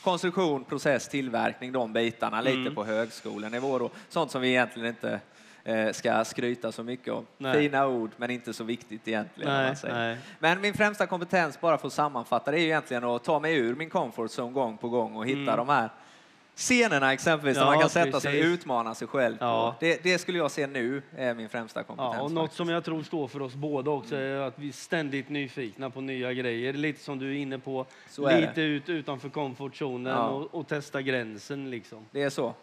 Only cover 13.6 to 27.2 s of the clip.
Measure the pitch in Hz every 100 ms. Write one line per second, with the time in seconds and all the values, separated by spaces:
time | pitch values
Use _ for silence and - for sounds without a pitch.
13.6 | 117 127 160 185 135 117 110 - 120 131
14.6 | 123 107 120 120 110 110 117 139 139 110
15.6 | 127 143 113 - - - - _ _ -
16.6 | - 247 226 147 135 170 170 156 147 131
17.6 | 135 147 151 151 139 139 143 143 160 175
18.6 | 151 120 113 110 117 139 120 113 120 113
19.6 | 117 117 165 160 175 175 175 175 147 -
20.6 | 139 139 120 139 139 156 131 117 110 120
21.6 | 110 - 113 - 131 113 143 165 160 -
22.6 | 170 170 165 160 143 170 131 143 135 135
23.6 | 151 143 131 147 117 143 135 139 135 131
24.6 | 143 - - 175 147 139 131 147 139 143
25.6 | 120 98 135 131 135 131 123 127 123 117
26.6 | 127 139 156 147 - 139